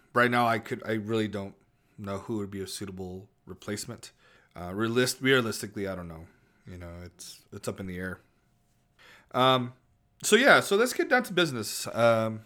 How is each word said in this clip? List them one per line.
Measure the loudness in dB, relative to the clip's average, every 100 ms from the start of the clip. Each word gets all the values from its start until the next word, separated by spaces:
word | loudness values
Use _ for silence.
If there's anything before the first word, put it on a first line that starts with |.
| _
right | 2 4
now, | 4 2
I | 2
could, | -2 -8 -2
I |
really | -4 0 0 0
don't | -4 -10 -14 _ _ _ -14
know | -8 -8
who | -4 -6
would | -6
be | -8
a | -8
suitable | -8 -10 -10 -10 -12 -16 _
replacement. | -20 -14 -8 -8 -8 -14 -16 _ _ _ _ -12
Uh, | -8
realist-, | -2 0 2 2 0
realistically, | 4 4 4 -4 -8 -6 -6
I |
don't | -6 -10
know. | -14 -16 _ _ _ -18
You | -16
know, | -14 -14
it's, | -16 -18 -20 -20 _
it's | -10 -8
up | -8
in | -8
the | -6
air. | -8 -10 _ _ _ _ _ _ _ _ -20 -20 _
Um, | 2 4 4 0 -10 _ _ _ _
so | 2
yeah, | 6 8 6
so | 6 2
let's | 2
get | 0 2
down | 2
to | 2
business. | 0 0 -2 -6 -6 -6
Um, | 4 6 6 2 -4